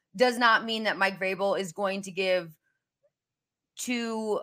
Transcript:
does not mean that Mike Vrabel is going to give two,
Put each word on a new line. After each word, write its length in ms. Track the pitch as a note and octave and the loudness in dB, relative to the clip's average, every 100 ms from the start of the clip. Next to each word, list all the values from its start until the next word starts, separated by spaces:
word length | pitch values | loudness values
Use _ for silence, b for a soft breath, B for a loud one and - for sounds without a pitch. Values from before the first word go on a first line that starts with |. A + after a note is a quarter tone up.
| _ F#3+ | _ 2
does 220 | B3 A#3 | 2 4
not 280 | A#3+ A3 A3+ | 4 4 2
mean 180 | A3 | -2
that 140 | G#3+ E3 | -2 0
Mike 220 | G3 F#3+ | 0 0
Vrabel 380 | F#3+ F#3+ G3 F3 | -4 0 0 0
is 140 | G3 | -2
going 300 | D#3+ G3+ G3 | -4 -4 -4
to 100 | G3 | -6
give 420 | F3 F#3+ F#3 E3+ D#3 _ _ _ _ _ _ _ _ _ _ _ - | -4 0 0 0 -12 _ _ _ _ _ _ _ _ _ _ _ -12
two, 680 | - A#3+ A#3 A3 A3 G#3 | -6 -4 -2 -4 -2 -2